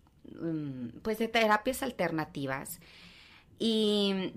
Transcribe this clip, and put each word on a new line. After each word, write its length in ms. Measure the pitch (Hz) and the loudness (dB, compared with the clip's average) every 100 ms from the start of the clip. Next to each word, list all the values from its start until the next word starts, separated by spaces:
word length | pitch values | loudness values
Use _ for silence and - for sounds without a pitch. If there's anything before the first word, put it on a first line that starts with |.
| - _ - - | -20 _ -18 -8
mm, 600 | 165 156 147 127 120 - | -4 -2 -4 -6 -8 -8
pues, 160 | 220 214 | -4 -2
de 80 | 226 | 0
terapias 560 | 233 220 208 254 254 | 2 4 4 2 -2
alternativas. 960 | 262 - 170 160 151 151 135 135 - - - - - - - - - - | -2 0 0 0 -4 -4 -4 -4 -8 -12 -16 -20 -20 -20 -20 -20 -16 -2
Y 720 | 226 220 214 208 202 190 185 | 2 4 4 4 4 2 -2